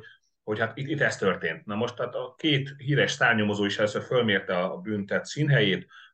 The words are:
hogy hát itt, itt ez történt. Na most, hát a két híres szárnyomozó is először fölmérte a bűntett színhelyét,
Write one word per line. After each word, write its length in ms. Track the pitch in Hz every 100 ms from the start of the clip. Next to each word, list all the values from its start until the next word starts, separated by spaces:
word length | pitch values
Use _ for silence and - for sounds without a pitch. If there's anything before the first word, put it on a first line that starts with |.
| - - _ _ -
hogy 100 | 107
hát 180 | 113 127
itt, 120 | 139
itt 120 | 151
ez 160 | 117 -
történt. 480 | 98 90 85 80
Na 100 | -
most, 240 | 104 117 -
hát 160 | 123
a 200 | - 123 -
két 380 | 165 139 139 -
híres 360 | 120 143 -
szárnyomozó 520 | - 123 113 104 101
is 140 | 101 -
először 240 | 104 110
fölmérte 560 | - 127 113 98 - 90
a 180 | 92 90
bűntett 480 | 95 104 98 95
színhelyét, 640 | - - 151 131 104 90 - - -